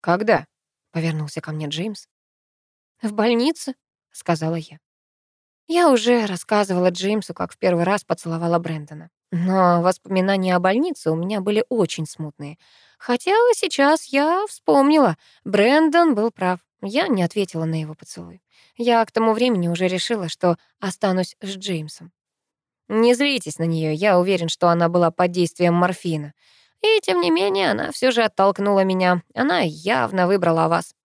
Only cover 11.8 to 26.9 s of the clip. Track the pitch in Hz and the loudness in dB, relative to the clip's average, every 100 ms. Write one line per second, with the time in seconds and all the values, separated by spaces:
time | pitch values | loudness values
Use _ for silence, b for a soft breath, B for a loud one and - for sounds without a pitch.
11.8 | 175 - 156 - 151 - 143 156 b b | -2 -2 -10 -8 -14 -12 -16 -16 b b
12.8 | b b - 247 - 415 480 453 - - | b b -4 -4 0 2 2 2 -2 0
13.8 | 277 320 - 269 294 359 415 - - 285 | 2 2 0 -2 0 -2 -4 -8 0 2
14.8 | 277 311 247 160 b b - 196 214 294 | 4 4 4 0 b b -2 2 4 4
15.8 | 320 320 339 220 220 - 180 180 _ _ | 4 4 2 2 -2 -2 -4 -4 _ _
16.8 | 202 233 339 214 170 - 196 165 160 160 | -6 -4 0 0 0 -2 -6 -4 -6 -6
17.8 | 151 156 - - 170 180 _ b b _ | -8 -12 -18 -18 -18 -20 _ b b _
18.8 | 240 233 220 - 226 220 254 214 175 170 | 2 2 2 0 0 2 0 0 0 0
19.8 | 185 180 - 214 175 - 180 170 _ _ | -2 -2 -4 -4 -6 -2 0 0 _ _
20.8 | 196 - 202 185 180 - 196 196 196 175 | -8 -4 -2 -2 -4 -8 -14 -12 -8 -8
21.8 | 156 - 165 _ _ _ _ _ _ _ | -8 -16 -20 _ _ _ _ _ _ _
22.8 | _ 214 233 247 285 269 165 - 165 165 | _ 0 2 4 2 0 -6 -6 -2 -2
23.8 | 156 151 208 180 180 190 165 - 175 170 | -2 0 2 4 2 0 -2 0 2 2
24.8 | 170 175 170 - 180 175 170 - 175 170 | 2 2 0 2 -2 0 -2 0 2 4
25.8 | 180 175 175 156 147 _ b b b b | 2 -2 -6 -6 -8 _ b b b b
26.8 | 427 | 0